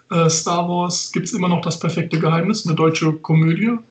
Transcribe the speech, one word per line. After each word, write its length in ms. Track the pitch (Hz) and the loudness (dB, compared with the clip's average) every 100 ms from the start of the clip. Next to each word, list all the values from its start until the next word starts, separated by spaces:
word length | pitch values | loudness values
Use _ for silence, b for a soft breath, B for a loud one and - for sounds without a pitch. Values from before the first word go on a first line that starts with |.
| - | -4
äh, 180 | 170 165 | 0 2
Star 400 | - 170 170 175 | 2 0 -2 0
Wars, 420 | 175 175 - - | -2 -2 -4 -4
gibt's 220 | 170 - | -6 -4
immer 140 | 214 175 | -2 0
noch 140 | 170 | 0
Das 180 | 170 - | -2 -4
perfekte 400 | 170 - - 160 | -4 -4 -2 0
Geheimnis, 480 | 160 165 185 220 175 | 2 2 0 -2 -2
eine 80 | 151 | 2
deutsche 380 | 160 160 160 | 2 2 0
Komödie, 580 | 151 - 160 160 165 226 233 - | -2 2 2 4 2 0 -2 -6